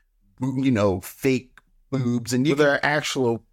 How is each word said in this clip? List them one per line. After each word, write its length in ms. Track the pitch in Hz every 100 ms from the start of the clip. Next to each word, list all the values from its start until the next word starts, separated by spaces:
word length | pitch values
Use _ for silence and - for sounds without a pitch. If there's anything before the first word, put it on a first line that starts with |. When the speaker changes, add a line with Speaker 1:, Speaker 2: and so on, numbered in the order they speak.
| _ _ _ -
Speaker 1:
you 300 | 127 131 135
know, 300 | 113 101 92
fake 580 | - - 135 127 - - _ _ -
boobs. 420 | 131 123 120 113
And 140 | 127 143
you 80 |
Speaker 2:
Well, 120 | 143 143
they're 200 | 143 143
actual 560 | 147 - 139 123 117 _